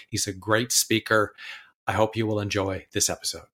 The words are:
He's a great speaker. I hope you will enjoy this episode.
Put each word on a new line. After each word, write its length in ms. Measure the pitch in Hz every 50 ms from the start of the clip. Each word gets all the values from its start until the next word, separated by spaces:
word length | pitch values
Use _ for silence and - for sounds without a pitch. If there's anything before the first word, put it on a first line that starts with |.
| - _
He's 200 | 113 101 - 104
a 40 |
great 380 | 98 92 92 104 107 110 123 127
speaker. 640 | - - - - 110 110 - - 113 110 104 - - - - - - - - - _ _ _ -
I 40 |
hope 220 | 101 104 110 107 -
you 100 | 113 110
will 140 | 107 107 104
enjoy 480 | 104 98 101 101 95 98 95 90 - _
this 180 | - 104 - -
episode. 360 | 85 - - - - 82 - _